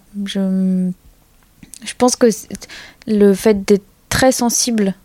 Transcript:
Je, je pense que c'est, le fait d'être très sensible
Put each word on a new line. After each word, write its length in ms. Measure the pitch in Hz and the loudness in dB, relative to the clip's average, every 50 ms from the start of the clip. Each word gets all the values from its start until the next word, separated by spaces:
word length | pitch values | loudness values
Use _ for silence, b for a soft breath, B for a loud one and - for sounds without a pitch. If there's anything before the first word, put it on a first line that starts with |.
| - _ 208 202 202 | -8 _ -12 -12 -10
Je, 640 | 196 - 196 190 190 190 190 190 185 185 185 185 180 180 - _ - _ _ _ _ _ _ _ _ _ _ - _ - - 220 | -8 -6 -4 -2 -2 -2 -2 0 0 0 0 -2 -4 -6 -8 _ -20 _ _ _ _ _ _ _ _ _ _ -20 _ -20 -18 -16
je 80 | - - - | -16 -4 0
pense 180 | 247 247 - | 0 0 2
que 160 | - 254 233 | 2 2 2
c'est, 160 | 202 - - - 196 - - B B B B B B B - - | 2 0 -8 -14 -16 -16 -16 B B B B B B B -8 -4
le 260 | 214 208 202 202 196 | 0 4 4 4 4
fait 300 | 185 - 226 214 196 196 | 4 2 0 0 0 2
d'être 200 | - 208 196 - _ _ _ _ _ | 0 0 0 0 _ _ _ _ _
très 220 | - - 277 262 | -2 2 2 2
sensible 640 | 254 - 247 240 233 - - 254 233 214 202 190 185 - _ | 2 2 -2 -2 -2 -2 -2 -2 -2 -2 -2 -2 -4 -6 _